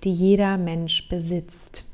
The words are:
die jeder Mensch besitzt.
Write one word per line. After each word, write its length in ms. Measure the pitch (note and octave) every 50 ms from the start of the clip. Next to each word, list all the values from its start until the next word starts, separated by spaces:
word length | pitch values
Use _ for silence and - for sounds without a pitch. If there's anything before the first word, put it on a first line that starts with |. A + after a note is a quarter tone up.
| -
die 80 | F#3+ F#3
jeder 440 | E3+ F#3 F#3+ G3+ G3+ G3+ G3 G3 F#3
Mensch 520 | F3+ E3+ E3 E3 E3+ E3 - - - -
besitzt. 720 | F3+ F3+ E3 E3 F3 F3 E3+ - - - - - - - - -